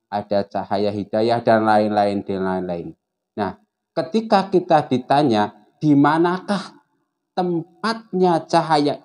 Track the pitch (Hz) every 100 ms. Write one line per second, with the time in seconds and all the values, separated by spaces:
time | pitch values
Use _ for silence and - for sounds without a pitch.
0 | - 104 104 101 95 98 90 98 101 104
1 | 95 107 113 120 117 110 110 107 107 104
2 | 101 101 98 98 95 92 90 85 80 -
3 | _ _ _ - 95 - _ _ _ -
4 | - 226 226 196 190 180 - 156 143 127
5 | - 143 147 107 107 - _ _ 151 143
6 | 143 160 175 180 - 190 - - _ _
7 | _ _ _ - 180 170 - _ 214 226
8 | - 185 180 165 - 165 160 151 143 -